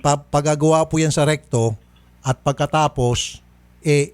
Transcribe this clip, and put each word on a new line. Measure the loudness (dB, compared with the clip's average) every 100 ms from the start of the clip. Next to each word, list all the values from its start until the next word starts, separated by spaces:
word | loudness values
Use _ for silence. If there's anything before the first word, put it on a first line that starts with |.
pa-, | -2 -2
pagagawa | 0 -2 0 0 2 2
po | 2 0
yan | 0 0
sa |
rekto | 0 -2 -2 -2 -2 -4 _ _ _ _
at | -6 -4
pagkatapos, | -4 -4 -2 0 0 0 -2 -2 -6 -12 _ _ _ _
eh, | -2 0 0